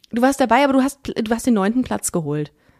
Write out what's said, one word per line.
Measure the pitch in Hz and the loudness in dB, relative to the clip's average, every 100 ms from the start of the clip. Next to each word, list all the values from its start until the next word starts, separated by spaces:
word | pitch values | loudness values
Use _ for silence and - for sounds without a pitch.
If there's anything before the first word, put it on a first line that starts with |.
| - | -8
Du | 226 | 0
warst | 254 277 | 0 2
dabei, | 254 233 | 2 4
aber | 285 | 4
du | 262 | 2
hast, | 269 - | 0 -4
du | - - 220 233 | -10 -6 -2 -2
hast | 262 | 0
den | |
neunten | 214 190 247 | 2 2 0
Platz | 240 208 - | -2 -4 -4
geholt. | 180 147 147 147 _ _ | -4 -4 -4 -6 _ _